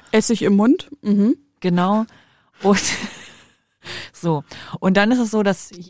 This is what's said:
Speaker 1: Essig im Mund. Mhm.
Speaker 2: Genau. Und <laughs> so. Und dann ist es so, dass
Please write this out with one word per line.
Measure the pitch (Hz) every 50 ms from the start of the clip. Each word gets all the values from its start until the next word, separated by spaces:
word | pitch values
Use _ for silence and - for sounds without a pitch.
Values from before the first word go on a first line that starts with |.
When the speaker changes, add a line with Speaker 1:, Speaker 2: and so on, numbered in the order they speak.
| - - -
Speaker 1:
Essig | 220 214 - 240 202 -
im | 202 202
Mund. | 196 208 240 294 370 - - - - -
Mhm. | 208 202 202 196 220 302 - _ _ _ _
Speaker 2:
Genau. | - 185 175 175 175 185 202 220 220 220 - - _ _ _ _ _ _ _ - -
Und | 190 208 185
<laughs> | - - - - - - - - - - - - - _ _ _ _ _ _ _ - - - - - - -
so. | - - 170 160 147 139 - - - - - - -
Und | - 185 190
dann | 196 202 214
ist | 247 254
es | 240 214 214
so, | 220 208
dass | 202 190 - - - - 175 180 175